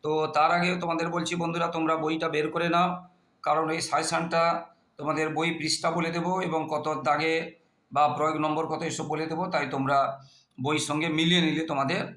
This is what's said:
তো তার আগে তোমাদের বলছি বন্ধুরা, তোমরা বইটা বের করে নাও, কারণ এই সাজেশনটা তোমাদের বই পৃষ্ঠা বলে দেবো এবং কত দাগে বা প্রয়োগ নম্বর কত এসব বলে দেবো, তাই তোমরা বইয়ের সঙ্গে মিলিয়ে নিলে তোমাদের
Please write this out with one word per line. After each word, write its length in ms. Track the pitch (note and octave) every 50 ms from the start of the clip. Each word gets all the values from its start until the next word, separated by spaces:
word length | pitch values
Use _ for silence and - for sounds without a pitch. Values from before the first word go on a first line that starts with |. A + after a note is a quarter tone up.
| -
তো 60 | D3+ D#3 D#3 D#3
তার 240 | D3+ D3+ D3 D3+ E3
আগে 180 | F3 F3 F3 F3+ F3+ F3+
তোমাদের 260 | F3 E3+ E3 D#3+ E3 E3+
বলছি 260 | E3+ F3 E3 - F3+
বন্ধুরা, 300 | E3+ E3+ E3 E3 E3+ E3+ E3
তোমরা 260 | E3+ E3 D#3+ D#3+ D#3+
বইটা 320 | D#3 D3+ D#3 D#3+ D#3+ E3 D#3+
বের 180 | D#3 D3+ D3+ D#3
করে 180 | - E3+ E3+ E3+
নাও, 200 | E3 E3+ F3+ F3 F3 - - - _ _ _ _ _ _ -
কারণ 220 | D3 D3+ D#3+ D#3+ D#3
এই 100 | D#3+ D#3+
সাজেশনটা 600 | C#3 - C#3+ D3 D#3+ - E3 E3 E3+ E3+ E3+ E3 E3 E3+ E3+ E3+ - - _ _ _ _ _
তোমাদের 300 | - C#3+ D3+ D3+ D3+ D#3 D#3 D#3
বই 140 | D#3 E3 E3+ E3+ D#3+
পৃষ্ঠা 300 | D3 D#3 - - - E3+
বলে 200 | E3 F3 E3 E3
দেবো 220 | E3 F3 E3 F3+ F#3 F#3
এবং 200 | F#3 E3 D#3 D#3+ D#3 D#3
কত 160 | D#3 D3 D3+ D#3 D#3 C3+ C3+
দাগে 300 | D3+ D3 D3+ D#3+ D#3+ D#3+ E3 E3 E3 - _ _ _ _ _ _ _
বা 120 | C3+ C#3 D3 D3 C3
প্রয়োগ 200 | C3+ D3+ D#3 D3+ D3+ D#3
নম্বর 200 | D3+ D3+ D#3+ D#3+
কত 140 | D#3 F3+ F3
এসব 240 | F3 D#3 C3+ - D#3 D3
বলে 160 | D#3 D3+ D#3+
দেবো, 180 | D#3+ D#3+ E3 F3+ F3
তাই 180 | F3 D3+ C#3+ C3
তোমরা 280 | C#3+ C3+ C3+ C3+ C#3+ C#3 C3+ B2 - - - - _ _ _ _ _ -
বইয়ের 260 | B2+ C#3+ D#3 D3 - -
সঙ্গে 200 | D3 D3+ D#3+ E3+
মিলিয়ে 340 | D#3 D#3 E3 E3 F3+ F3 E3
নিলে 180 | D#3 D3 D#3 D#3+
তোমাদের 380 | D#3+ D3 C#3 C#3 C3+ E3+ G3+ - - -